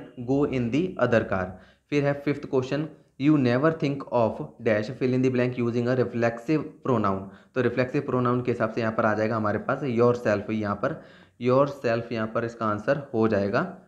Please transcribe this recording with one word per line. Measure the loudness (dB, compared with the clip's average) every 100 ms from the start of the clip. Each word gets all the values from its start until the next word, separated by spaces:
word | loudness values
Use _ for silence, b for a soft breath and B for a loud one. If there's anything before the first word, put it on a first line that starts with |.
| -8 -10 -2
go | 0 0
in | 0 -2
the | 0 -2 0
other | 2 2 2
car।" | -2 -4 -8 B B _
फिर | 0 0
है |
फिफ्थ | -2 -2 -4 -2
क्वेश्चन, | -2 0 -4 -4 B B -2
"You | 2 4
never | 4 2 2
think | 0 -2 -4 -2
of | 0 2 0 -10 -4 0
dash, | 0 -2
fill | -2 0
in | 2 2
the | 2
blank | 0 0
using | -2 0 0
a | 0
reflexive | 0 0 0 0 -2 -2 -2 -6 0
pronoun।" | 2 2 -2 -6 B B -2
तो |
रिफ्लेक्सिव | 0 0 0 -2
प्रोनाउन | -2 0 2 0
के | 0
हिसाब | -2 -2
से | 0
यहाँ | -2
पर | 0 2
आ |
जाएगा | 2 0 0
हमारे | 0 -2
पास | -2 -4
yourself, | -2 4 4 4 0 0 -2
यहाँ | -4 -2 -2
पर | -4 -6 B B B _
yourself | 2 4 2 0 -2 -2 -2
यहाँ | -4 -4
पर | -4 -4
इसका | -4 -2
आंसर | -2 0 -2 0
हो | 0 2
जाएगा | 2 2 0 -4 -8